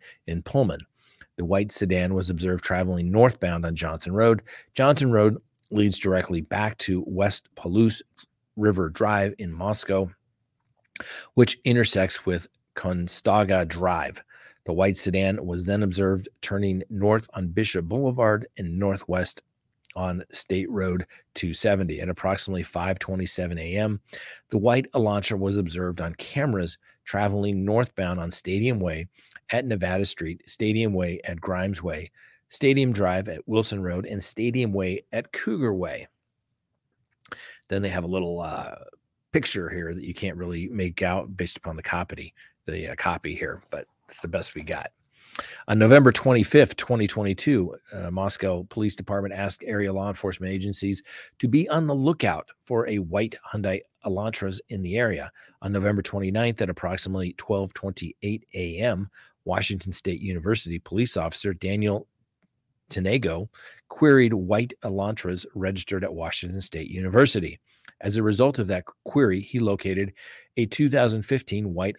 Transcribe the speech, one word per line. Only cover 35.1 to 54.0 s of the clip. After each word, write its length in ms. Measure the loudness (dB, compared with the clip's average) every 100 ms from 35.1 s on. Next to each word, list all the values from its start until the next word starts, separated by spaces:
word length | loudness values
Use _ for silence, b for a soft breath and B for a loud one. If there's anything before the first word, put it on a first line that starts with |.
at 200 | -8 -8
Cougar 420 | -8 -4 -2 0
Way. 320 | -2 -4 -8 -14 _ _ _ _ _ _ _ _ _ _ _ -20 B B B -6
Then 160 | -2
they 60 | -2
have 160 | -2
a 20 | -2
little, 340 | -2 -2 -4
uh, 360 | -6 -8 -10 -14 -18 _ _ _ _
picture 360 | 0 0 -4 -4
here 240 | -6 -6
that 120 | -8
you 100 | -8
can't 220 | -6 -6 -6
really 320 | -6 -6 -6
make 340 | -4 -4 -2
out 340 | -2 -2 -4 -6
based 200 | -8 -6
upon 180 | -10
the 80 | -10
copy, 500 | -6 -4 -4 -10 -16 _ b b -10
the, 240 | -8 -8
uh, 40 |
copy 400 | -6 -4 -4 -6
here, 260 | -8 -8 -10 -10
but 180 | -12 -12 _ _
it's 120 | -14
the 80 | -6
best 260 | -6 -6
we 80 | -10
got. 300 | -8 -8 -10 _ _ B B B B B 0
On 140 | 6
November 320 | 10 12 12
twenty-fifth, 640 | 8 4 4 8 8 8 4
twenty 320 | -2 0 0
twenty-two, 640 | 0 -2 0 2 2 2 -4 _
uh, 180 | -10 -6
Moscow 520 | -4 -4 -2 -2 -2 -4
Police 260 | -2 -2
Department 400 | -2 -4 -4 -4
asked 300 | -4 -6 -6 -6
area 260 | -2 0
law 140 | -2 -4
enforcement 460 | -4 -4 -4 -6
agencies 500 | -4 -4 -4 -4 -4 -6 B B -4
to 80 | 2
be 200 | 4 4
on 200 | 0 2
the 60 |
lookout 560 | 2 2 2 0 -2 -6 -18 -4
for 200 | -2 0
a 120 | -2
white 360 | -2 -2 -2 -6 -10
Hyundai 280 | -6 -2 -4 -6 _